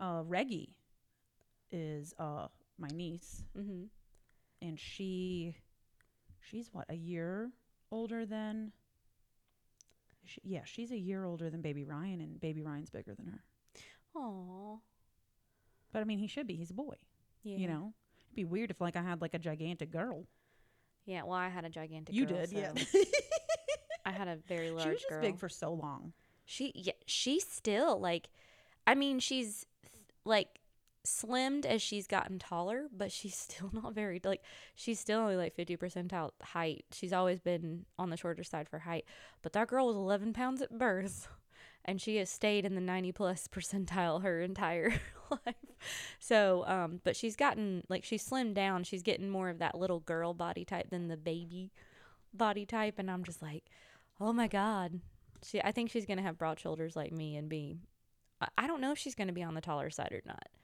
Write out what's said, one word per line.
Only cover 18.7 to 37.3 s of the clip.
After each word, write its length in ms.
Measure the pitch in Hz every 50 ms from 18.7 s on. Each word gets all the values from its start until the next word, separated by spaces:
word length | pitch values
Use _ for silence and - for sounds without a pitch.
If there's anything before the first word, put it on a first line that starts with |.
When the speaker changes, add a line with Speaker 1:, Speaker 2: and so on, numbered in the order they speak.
Speaker 1:
if, 100 | 185 -
like, 160 | 185 175 -
I 60 | 180 175
had, 180 | 180 175 165
like, 140 | 165 165 -
a 40 | 170
gigantic 520 | 165 170 151 151 160 165 175 165 156 151
girl. 360 | 160 165 165 247 214 151 175 - _ _ _ _ _ _ _ _ _ _ _ _ _ _ _
Speaker 2:
Yeah, 160 | - 190 175 151
well, 100 | - 180 185
I 100 | 180 185
had 160 | 180 180 165
a 60 | 165
gigantic 440 | 160 165 160 160 160 156 160 - 190
Speaker 1:
You 120 | 220 269
Speaker 2:
girl, 120 | 202 180 180
Speaker 1:
did, 120 | 170 175
Speaker 2:
so 80 | 190 202
Speaker 1:
yeah. 140 | 196 185 156
<laughs> 1300 | 254 269 - - 381 403 - - 587 - - 622 640 - - 640 640 640 - 587 587 - - 622 659 -
Speaker 2:
I 80 | - 190
had 160 | 202 202 180
a 80 | 170
very 340 | 160 160 - 180 170 165 165
large 120 | 165 165 160
Speaker 1:
She 40 | 156
was 80 | 370 494
just 80 | 508 539
Speaker 2:
girl. 140 | - 311 285
Speaker 1:
big 160 | 214 185 180
for 100 | - 175
so 240 | - - - 165 170
long. 400 | 165 151 147 139 - - 165 170 _ _ _ _ _ _
Speaker 2:
She, 280 | - - - 262 - -
yeah, 180 | - 180 180 - - _
she's 400 | - - - - 254 277 349 381
still, 520 | - - - - 220 208 208 277 339 240 190
like, 300 | 202 180 170 170 - - - - - - - - - _ _ _ _
I 80 | - 240
mean, 240 | 269 277 277 269 254
she's, 480 | 247 - 277 262 247 214 208 - - - _ _ -
th-, 220 | - - - - - _ _ -
like, 360 | 208 220 208 190 - - - _ _ _ _ _ _ _ _ -
slimmed 600 | - - - - 220 240 254 262 269 277 294 285
as 160 | 269 226 220 202
she's 240 | - - 208 190
gotten 320 | - - 190 - - 190 185
taller, 480 | - - 180 170 175 185 220 254 294 294 247
but 160 | 185 202 196
she's 240 | - - - 202 180
still 340 | - - - - - 175 196
<laughs> 20 | -
not 220 | 220 220 - 220
very, 260 | 208 214 202 175 180 -
like, 200 | 196 196 190 - - - - - - -
she's 240 | - - - 233 214
still 200 | - - 214 220
only, 160 | 226 214 190
like, 180 | 180 175 165 -
fifty 220 | - 175 170 175
percentile 540 | 170 - 180 - 180 175 180 190 175 160 139 - - -
height. 420 | - - 170 165 160 151 - - - -
She's 200 | - - 180 180
always 280 | 180 185 185